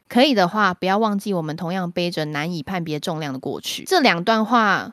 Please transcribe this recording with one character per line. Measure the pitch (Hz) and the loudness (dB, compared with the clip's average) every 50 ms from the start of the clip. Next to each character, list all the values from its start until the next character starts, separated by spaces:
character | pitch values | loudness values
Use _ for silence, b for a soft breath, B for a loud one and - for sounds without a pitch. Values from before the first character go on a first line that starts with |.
| _ | _
可 | - - 233 254 | -2 2 4 4
以 | 311 269 | 4 6
的 | 202 180 | 4 2
话， | 175 190 214 208 190 180 | 2 2 2 2 2 0
不 | - - | 0 0
要 | 185 190 208 | 0 2 2
忘 | 226 214 202 196 | 2 0 0 -2
记 | - 214 196 | -2 -2 -2
我 | 175 | -2
们 | 160 151 151 | -2 -4 -4
同 | 170 180 165 180 | -6 -4 -4 -4
样 | 190 180 175 | -2 -4 -4
背 | 170 180 175 175 | -2 -2 -2 -2
着 | 175 - 156 | -2 -2 -4
难 | 151 151 143 147 170 180 | -4 -2 -4 -4 -4 -4
以 | 165 139 | -6 -6
判 | - 190 185 165 | -6 -6 -6 -4
别 | 151 151 151 | -4 -4 -4
重 | - - 165 156 | -4 -4 -4 -4
量 | 160 143 131 | -4 -6 -6
的 | 131 | -6
过 | - 139 117 76 | -6 -6 -6 -6
去。” | - - - - - - | -6 -8 -8 -8 -4 0
这 | 381 359 | 2 4
两 | 285 226 175 170 175 | 4 4 4 4 2
段 | 220 226 220 220 | 2 2 2 2
话， | 208 240 240 226 208 185 151 95 - | 4 4 4 4 4 2 0 -2 -4